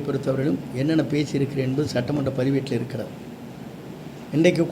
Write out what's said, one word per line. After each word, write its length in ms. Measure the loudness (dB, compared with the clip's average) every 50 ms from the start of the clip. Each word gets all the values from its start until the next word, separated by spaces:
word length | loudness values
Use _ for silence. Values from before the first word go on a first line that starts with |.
| 2
பொறுத்தவரையிலும் 540 | 0 -2 0 2 0 0 2 2 2 0 0 -4 -6 -2 0
என்னென்ன 220 | 2 2 4 2 2 2
பேசியிருக்கிறேன் 560 | 2 0 0 2 2 0 0 0 0 0 0 0
என்பது 180 | 2 0 0
சட்டமன்ற 440 | 0 0 0 0 0 0 0 0 0 0 2
பதிவேட்டில் 380 | 2 2 2 2 0 0 -2 -2
இருக்கிறது. 320 | -2 -2 -6 -6 -6 -8 -10 -12 -12 -14 -14 -14 -14 -14 -12 -12 -12 -14 -14 -14 -14 -12 -12 -12 -12 -14 -14 -14 -10 -2 2
இன்றைக்கு 300 | 6 6 6 6 6 2 6